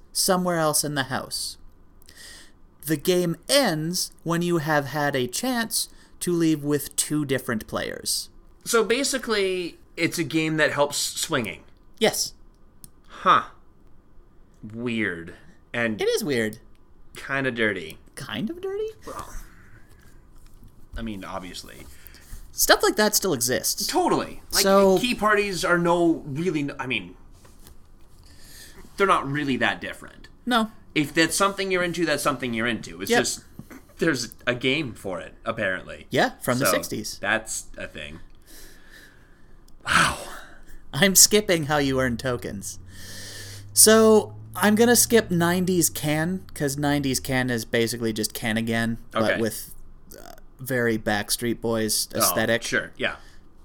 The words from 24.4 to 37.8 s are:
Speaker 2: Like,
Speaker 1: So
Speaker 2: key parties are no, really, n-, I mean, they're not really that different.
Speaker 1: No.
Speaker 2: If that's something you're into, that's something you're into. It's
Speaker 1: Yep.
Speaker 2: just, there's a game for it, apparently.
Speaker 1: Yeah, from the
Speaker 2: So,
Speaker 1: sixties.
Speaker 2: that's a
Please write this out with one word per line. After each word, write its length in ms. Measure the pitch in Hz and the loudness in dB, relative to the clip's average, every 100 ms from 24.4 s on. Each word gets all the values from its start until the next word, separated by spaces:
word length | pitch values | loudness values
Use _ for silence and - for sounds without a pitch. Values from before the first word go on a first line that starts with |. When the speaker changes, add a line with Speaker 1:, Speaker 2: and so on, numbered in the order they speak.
| - | -4
Speaker 2:
Like, 120 | - | 2
Speaker 1:
So 340 | 196 196 196 185 | 6 6 6 6
Speaker 2:
key 160 | 247 226 | 2 0
parties 480 | 208 208 202 170 | 2 2 0 -2
are 140 | 175 175 | 2 2
no, 460 | 170 175 170 143 151 | 4 4 4 2 -2
really, 340 | 135 180 156 | -4 -2 -2
n-, 160 | 143 - | -2 -6
I 100 | 127 | -4
mean, 280 | 110 90 - - - - - - - - - - - - - - - - - - - | -6 -6 -14 -20 -20 -20 -20 -20 -20 -20 -20 -20 -20 -20 -20 -20 -20 -20 -20 -10 0
they're 100 | 196 | 2
not 180 | 160 135 | 2 0
really 240 | 147 139 117 | -2 -2 2
that 220 | 107 90 | 2 0
different. 480 | 98 - - - - - - | -6 -12 -16 -20 -20 -12 0
Speaker 1:
No. 240 | 240 220 - - | 0 0 -4 -4
Speaker 2:
If 200 | 156 147 | -2 0
that's 220 | 170 160 - | 2 2 4
something 340 | 196 190 196 | 2 0 -2
you're 120 | 180 | 0
into, 220 | 180 170 160 | 0 0 0
that's 160 | 143 | 0
something 320 | 151 131 127 | 0 -2 -2
you're 140 | 113 120 | -2 -2
into. 340 | 110 - 87 | -2 -6 -8
It's 80 | 98 | 0
Speaker 1:
Yep. 80 | 240 | 2
Speaker 2:
just, 240 | - - - - - - - - | 2 -4 -10 -18 -18 -20 -20 -2
there's 340 | 170 127 117 - - | 0 0 -4 -6 -4
a 80 | 123 | 0
game 380 | 131 147 131 | 0 0 -2
for 280 | 104 98 87 | -8 -8 -8
it, 140 | 80 - 113 | -10 -10 -8
apparently. 640 | 113 98 90 76 76 - | -2 -2 -2 -8 -16 -4
Speaker 1:
Yeah, 220 | 127 240 - | 0 0 0
from 180 | - 123 | -2 2
the 60 | 104 | 2
Speaker 2:
So, 80 | |
Speaker 1:
sixties. 440 | - - 110 104 - | 2 -2 -6 -8 -6
Speaker 2:
that's 460 | 98 110 - - - | -2 -2 -2 -8 -10
a 100 | - | -12